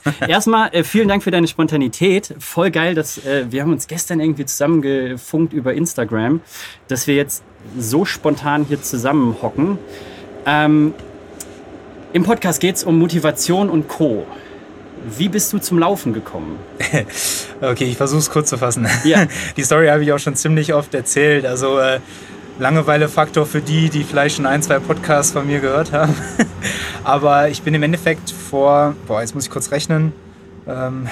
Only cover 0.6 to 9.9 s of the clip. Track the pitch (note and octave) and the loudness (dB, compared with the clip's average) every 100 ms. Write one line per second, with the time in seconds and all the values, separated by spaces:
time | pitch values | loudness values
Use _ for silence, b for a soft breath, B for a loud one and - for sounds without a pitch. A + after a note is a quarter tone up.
0.6 | A3 E3+ D#3 G#3 G#3+ G3 G3 F3+ E3 - | 2 0 0 2 2 2 2 2 2 2
1.6 | D#3 D#3 C3 - F#3 F#3+ - D#3 - - | 0 2 -2 0 2 2 -2 -10 -6 0
2.6 | F#3 D#3+ E3+ E3 D3 - C3+ C#3 B2 C3 | 0 2 0 0 -4 -6 -4 -2 -2 -2
3.6 | D3 D3 - E3 - E3+ D#3 D3 C#3+ - | 0 -2 -2 -8 -4 -2 0 -2 -6 -2
4.6 | C#3+ E3 C3+ C3+ B2+ B2+ - D#3+ E3 D3+ | 2 2 2 0 -2 -6 -4 -2 0 0
5.6 | B2+ C3 E3 - A2 A2+ A#2 E3 B B | -2 -2 -2 -2 -2 0 0 0 B B
6.6 | B B - B2+ - C#3+ C#3 - - - | B B -8 -4 0 0 0 -4 -12 -20
7.6 | A2 A2 A2+ C#3 F#3+ - D#3 D3 D3 D3 | -14 -8 -2 0 0 -2 -2 0 0 0
8.6 | C#3+ C#3+ - B2+ A#2+ D3+ B2 A2 A#2+ - | 0 -4 -4 -4 0 2 2 0 -4 -2
9.6 | E3 G3+ - | -2 -2 -8